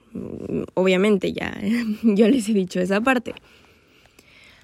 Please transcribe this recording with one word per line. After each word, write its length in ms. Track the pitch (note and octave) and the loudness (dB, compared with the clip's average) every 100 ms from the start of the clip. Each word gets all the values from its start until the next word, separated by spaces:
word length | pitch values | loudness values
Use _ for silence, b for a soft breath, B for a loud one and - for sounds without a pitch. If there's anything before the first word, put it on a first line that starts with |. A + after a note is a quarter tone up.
| _ | _
Mm, 500 | - - - - - - | -12 -12 -10 -6 -6 -4
obviamente, 580 | - F#3+ F3+ G#3 G3+ F3 | 0 2 4 4 2 0
ya, 240 | E3 - - G3+ A#3 | -4 -8 -6 -2 -2
<laughs> 200 | A3+ G#3+ | -2 0
yo 260 | A3+ G3 G#3+ | 2 4 4
les 200 | C#4 G3+ | 4 2
he 40 | |
dicho 280 | G#3 F3+ F3+ | 0 0 -2
esa 200 | F3+ G3 | -2 0
parte. 340 | A#3+ B3+ - - b b b b b b b b b b b b | 0 0 -2 -14 b b b b b b b b b b b b